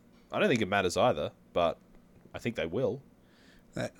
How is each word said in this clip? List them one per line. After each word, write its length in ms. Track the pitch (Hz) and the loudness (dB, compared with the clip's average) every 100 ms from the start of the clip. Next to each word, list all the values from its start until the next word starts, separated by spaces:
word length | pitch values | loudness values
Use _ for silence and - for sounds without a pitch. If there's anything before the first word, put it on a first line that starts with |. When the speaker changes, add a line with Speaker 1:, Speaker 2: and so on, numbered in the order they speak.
| _ - _ | _ -20 _
Speaker 1:
I 80 | 117 | -2
don't 80 | 196 | 0
think 140 | 120 | 2
it 60 | 92 | 0
matters 280 | 101 92 92 | 0 0 2
either, 360 | 120 76 82 - _ | 4 4 2 -6 _
but 240 | 87 85 - - - - - - | 0 0 0 -12 -20 -20 -20 -18
I 60 | - | -10
think 160 | 120 110 | -6 -4
they 100 | 82 | -4
will. 340 | 104 123 131 - _ _ _ - - - - | -2 -2 -4 -10 _ _ _ -20 -20 -16 -10
Speaker 2:
Uh, 120 | 117 | -10